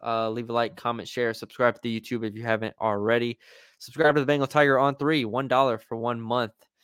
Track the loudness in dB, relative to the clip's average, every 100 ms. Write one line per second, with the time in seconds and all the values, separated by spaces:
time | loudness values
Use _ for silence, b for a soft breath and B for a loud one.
0 | -4 -2 -2 -4 -2 0 0 -2 -4 -4
1 | -6 -2 -2 -2 -10 0 2 2 -4 -6
2 | -6 -6 -6 -6 -2 -2 -2 -4 -2 0
3 | 2 2 0 -4 b b b b -14 2
4 | 4 4 2 2 2 4 4 4 2 0
5 | 0 0 0 -4 0 2 2 0 -6 -6
6 | -4 -4 -2 -2 -2 -6 _ _